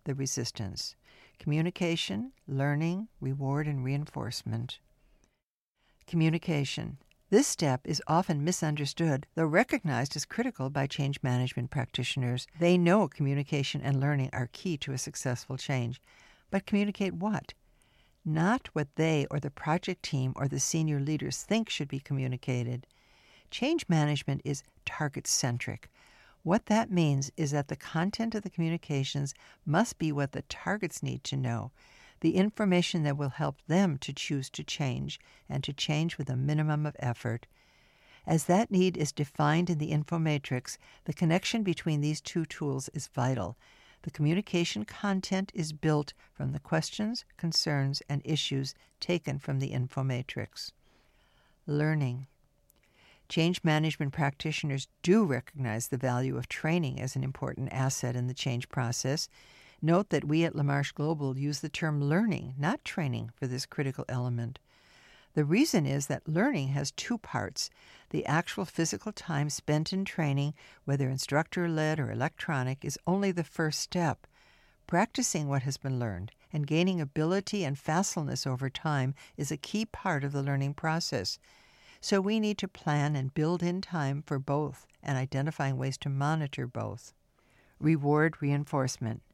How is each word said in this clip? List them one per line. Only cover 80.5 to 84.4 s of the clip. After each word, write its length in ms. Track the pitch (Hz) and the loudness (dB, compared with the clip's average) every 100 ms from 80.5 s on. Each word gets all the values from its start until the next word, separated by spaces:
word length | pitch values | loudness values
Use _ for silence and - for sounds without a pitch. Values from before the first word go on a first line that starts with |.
| 139 139 | 0 -2
process. 640 | 143 160 165 - 123 90 - _ - - _ - - | -2 -2 0 -2 -2 -4 -6 _ -20 -20 _ -20 -10
So 180 | - 196 | 2 2
we 200 | 196 220 | 4 2
need 180 | 214 208 | 0 0
to 100 | 190 | -4
plan 480 | - 160 147 147 147 | -4 0 2 2 0
and 180 | 135 | -2
build 280 | 156 156 175 | 0 2 2
in 200 | 175 185 | 0 -2
time 420 | - 175 135 139 - | -4 -2 0 -2 -2
for 140 | |
both 480 | 139 | -4